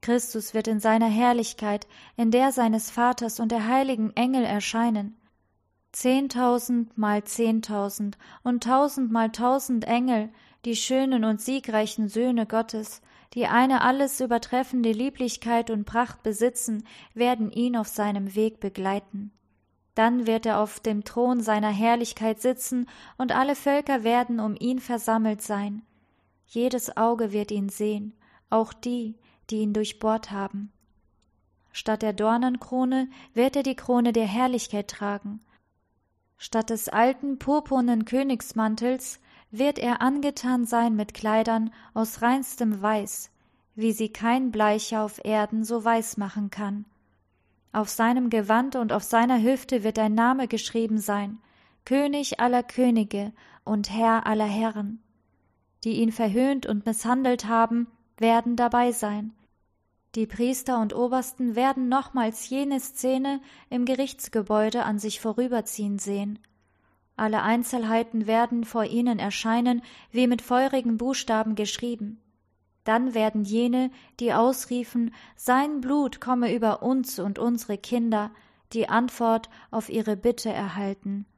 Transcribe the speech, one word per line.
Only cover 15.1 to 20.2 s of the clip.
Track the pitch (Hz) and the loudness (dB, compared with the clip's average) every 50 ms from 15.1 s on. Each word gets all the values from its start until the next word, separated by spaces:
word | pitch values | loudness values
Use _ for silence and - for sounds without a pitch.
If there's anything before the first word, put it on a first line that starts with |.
| 269 - 254 240 - - - 233 233 233 233 233 | -2 -2 -4 -4 -4 -6 -4 0 0 0 0 0
und | 226 208 208 | -2 -4 -4
Pracht | - - 233 247 233 - - _ | -2 0 0 -2 -2 -4 -8 _
besitzen, | 220 214 208 220 247 247 - - - 220 214 220 - - - - - _ | -6 -2 2 0 0 0 0 -6 -4 -6 -6 -6 -12 -18 -20 -20 -20 _
werden | 226 240 240 247 226 220 214 | 0 2 2 2 2 -2 -4
ihn | - - 240 247 247 | -2 -2 -2 0 0
auf | 233 214 - | -2 -4 -4
seinem | - - 208 208 202 202 196 196 190 | -4 -2 -2 -2 0 -2 -4 -4 -2
Weg | 208 214 220 220 _ | 0 0 0 0 _
begleiten. | - 196 196 - 190 190 196 202 196 _ - 196 208 208 _ _ _ _ _ _ _ _ _ _ _ _ _ | -8 -8 -6 -4 -2 -2 -2 -2 -6 _ -12 -12 -12 -12 _ _ _ _ _ _ _ _ _ _ _ _ _
Dann | - 220 233 240 247 | 2 4 4 4 2